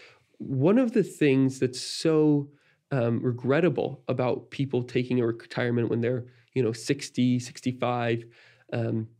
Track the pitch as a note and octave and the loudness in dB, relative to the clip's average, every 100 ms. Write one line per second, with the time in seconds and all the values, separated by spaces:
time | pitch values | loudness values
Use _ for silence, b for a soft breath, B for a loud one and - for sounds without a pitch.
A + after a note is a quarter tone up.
0 | B B B - - C3 D#3 A#3 B3 A3 | B B B -14 -6 0 4 4 4 2
1 | F3 - D3+ C3+ C3 C3 B2+ - - - | 0 2 2 4 2 0 -4 -4 -10 -4
2 | E3 D#3 D3+ D3 C#3+ b b b _ C#3 | 2 4 4 2 0 b b b _ 0
3 | A#2 A#2 B2+ A#2+ B2 D3 F3 C#3 - - | 0 0 -2 -2 2 2 2 2 -2 -4
4 | - B2 B2 - - - C3+ B2 B2 C#3 | -4 -2 0 -2 -6 -6 -2 -2 -2 -2
5 | B2 B2+ A#2 A#2 - - A#2+ A#2+ A2+ A#2 | 0 0 0 -2 -6 -4 0 0 0 0
6 | A#2 B2+ A#2 b b C3+ A2+ A2+ - C#3+ | 0 -2 -6 b b -2 -2 -2 -2 -4
7 | - - B2 B2 A#2+ - C3 B2+ B2 B2 | -4 0 2 2 -2 -8 -6 -4 -2 -2
8 | A#2 A#2 - b b b _ A#2+ A#2 A2+ | 0 -2 -4 b b b _ -4 -2 -4
9 | A2 | -6